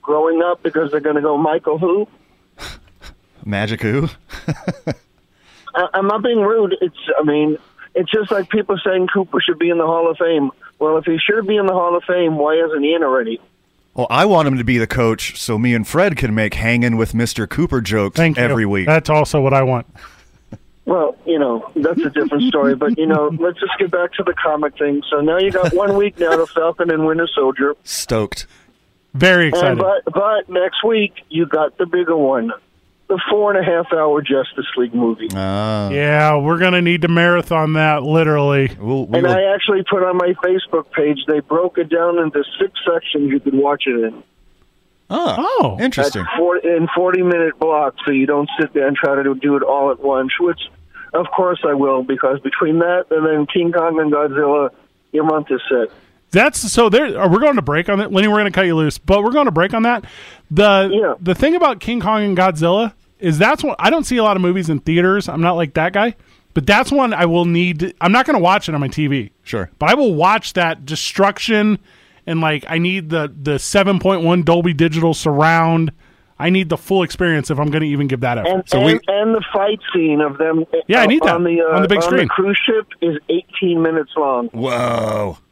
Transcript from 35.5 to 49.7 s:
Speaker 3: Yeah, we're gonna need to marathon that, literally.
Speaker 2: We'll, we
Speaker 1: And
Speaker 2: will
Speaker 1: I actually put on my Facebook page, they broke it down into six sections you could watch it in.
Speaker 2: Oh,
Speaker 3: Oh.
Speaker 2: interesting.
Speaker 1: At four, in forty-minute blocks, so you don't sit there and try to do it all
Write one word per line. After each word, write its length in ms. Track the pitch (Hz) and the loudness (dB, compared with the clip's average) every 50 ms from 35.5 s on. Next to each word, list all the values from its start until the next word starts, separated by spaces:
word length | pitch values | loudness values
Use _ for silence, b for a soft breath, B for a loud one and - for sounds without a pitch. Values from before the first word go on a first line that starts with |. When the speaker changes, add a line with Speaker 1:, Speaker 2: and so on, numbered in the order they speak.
| 98 101 107 110 110 107 104 98 | -2 -2 -2 -2 -2 -4 -4 -4
Speaker 3:
Yeah, 440 | 95 143 147 147 151 151 151 151 151 147 | -2 -2 0 2 2 2 4 2 2 2
we're 180 | 139 151 165 165 | 2 0 0 2
gonna 240 | 185 185 180 180 | 2 2 2 2
need 220 | 175 170 175 170 156 | 2 2 0 2 0
to 40 | 170 | 2
marathon 640 | 170 165 170 175 175 175 165 - 170 160 156 156 156 | 2 4 4 4 4 2 0 0 0 0 0 0 2
that, 300 | 156 156 156 151 151 - | 2 2 2 2 0 0
literally. 640 | 151 156 160 160 156 151 147 143 143 143 139 135 131 - - | 2 2 2 4 4 2 2 2 2 2 2 2 0 -2 -6
Speaker 2:
We'll, 280 | 101 110 131 135 123 92 | -6 -4 -2 -2 -2 0
we 120 | 110 127 | 0 2
Speaker 1:
And 80 | - - | 2 2
Speaker 2:
will 60 | 180 | 2
Speaker 1:
I 100 | 185 196 | 2 2
actually 400 | 196 196 202 - 220 208 190 190 - | 2 0 0 0 0 0 0 0 0
put 140 | 208 190 185 | 0 0 0
on 140 | 185 180 180 | 0 0 0
my 160 | 180 175 185 - - | 0 0 0 0 0
Facebook 480 | 180 185 190 185 - - 165 151 _ | 0 0 0 -2 -2 -4 -4 -4 _
page, 260 | - 165 147 147 147 135 131 | -2 0 0 0 0 -2 -2
they 140 | - 156 151 | -2 -2 -2
broke 380 | 143 _ 151 165 180 180 - - | -2 _ -2 -2 -2 -2 -2 -4
it 100 | 170 156 | -4 -2
down 320 | 165 170 170 175 175 175 | -2 0 0 0 0 0
into 240 | 165 156 - 147 139 - - - | -2 -2 -2 -4 -6 -4 -4 -4
six 140 | 190 196 _ - - | -4 -4 _ -6 -4
sections 460 | 170 170 165 - - - 151 143 139 | -2 -2 -2 -4 -4 -4 -2 -2 0
you 80 | 135 139 | -2 -2
could 140 | - 143 135 | -2 0 0
watch 280 | 135 139 143 147 139 - 135 | 0 0 0 0 -2 -2 -4
it 100 | 123 120 113 113 117 | -2 -2 -2 -4 -6
in. 100 | 120 - _ _ _ _ _ _ _ _ _ _ _ _ _ _ _ _ _ | -10 -20 _ _ _ _ _ _ _ _ _ _ _ _ _ _ _ _ _
Speaker 2:
Oh, 260 | 180 285 349 320 - 214 294 392 523 494 | -6 -4 -2 -2 -2 -2 -2 -2 0 0
Speaker 3:
Oh. 160 | 349 127 98 104 | 0 0 -2 -2
Speaker 2:
interesting. 440 | 226 262 - - - - - 101 - | -2 -2 0 0 -2 -2 -2 -4 -6
Speaker 1:
At 140 | - - - | -6 -2 -2
four, 200 | 170 175 180 180 | 0 0 0 0
in 320 | - 170 170 165 165 165 - | 0 0 0 0 0 0 0
forty-minute 640 | 175 180 180 180 185 180 180 175 170 165 160 147 - | 0 0 0 2 2 2 2 2 2 0 -2 -2 -2
blocks, 380 | 156 160 156 151 151 135 - - - | -2 0 2 2 0 -2 -4 -6 -4
so 60 | - | -2
you 140 | 139 135 135 | 0 0 2
don't 240 | 135 147 143 147 147 - - | 2 0 0 -2 -4 -2 -4
sit 140 | 160 143 - | -4 -2 0
there 140 | 147 135 135 | 0 0 0
and 80 | 143 - | 0 0
try 180 | - 143 139 139 139 | 0 0 0 0 0
to 120 | 139 135 | 0 -2
do 200 | 131 131 147 143 | 0 0 0 0
it 80 | 139 131 | 2 2
all 260 | - | 0